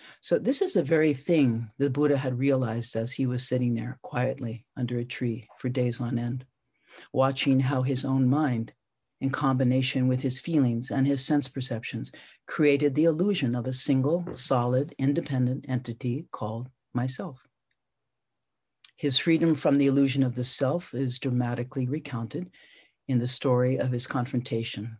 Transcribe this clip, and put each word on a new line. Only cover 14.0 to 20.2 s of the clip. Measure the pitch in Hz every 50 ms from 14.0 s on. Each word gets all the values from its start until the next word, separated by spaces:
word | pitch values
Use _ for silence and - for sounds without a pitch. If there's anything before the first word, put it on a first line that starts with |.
| 131 143 165 180 175 180 -
solid, | - - - 135 123 123 123 127 127 143 - - -
independent | 135 139 143 165 139 - 135 127 127 123 131 143 -
entity | - 131 120 127 - 117 - - 123 120 147 175 -
called | - - - 104 110 113 123 131 - _ _ _ -
myself. | 123 123 131 - - 202 170 127 - _ _ _ _ _ _ _ _ _ _ _ _ _ _ _ _ _ _ _ _ _ _ _ _ _ _ _ _ - _ _
His | _ - 143 131
freedom | - - 170 165 156 165 165 160
from | 135 - 160 139
the | 143 139
illusion | 139 135 139 139 135 123 135